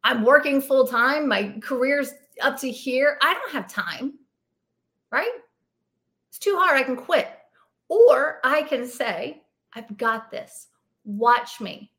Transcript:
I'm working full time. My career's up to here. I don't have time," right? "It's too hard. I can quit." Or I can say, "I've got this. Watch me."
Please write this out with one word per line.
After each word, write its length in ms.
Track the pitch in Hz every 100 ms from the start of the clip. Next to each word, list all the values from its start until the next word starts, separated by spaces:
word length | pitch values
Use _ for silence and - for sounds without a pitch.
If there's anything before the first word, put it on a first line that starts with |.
I'm 200 | 220 247
working 360 | 220 294 285 277
full 260 | 269 269 254
time. 420 | 240 247 302 285
My 300 | 196 202 220
career's 500 | - 254 262 285 277 - _ -
up 160 | - -
to 100 | 269
here. 480 | 220 269 254 285 285
I 100 | 311
don't 200 | 381 494
have 160 | 285 185
time," 500 | - 185 156 269 - _ _ _ _ _ _ _ _ _
right? 220 | 247 453 494 _ _ _ _ _ _ _ _ _
"It's 100 | -
too 200 | 403 381
hard. 200 | 370 277
I 40 |
can 140 | 262 247
quit." 320 | - 320 - - _ _ _ _ _
Or 520 | 208 480 262 294 -
I 180 | 254 302
can 240 | 294 254 247
say, 580 | - 233 170 269 311 _ _ _
"I've 240 | 226 220 208
got 340 | 226 220 220
this. 380 | - - - - _ _ _
Watch 560 | 214 202 240 240 - -
me." 320 | 196 - -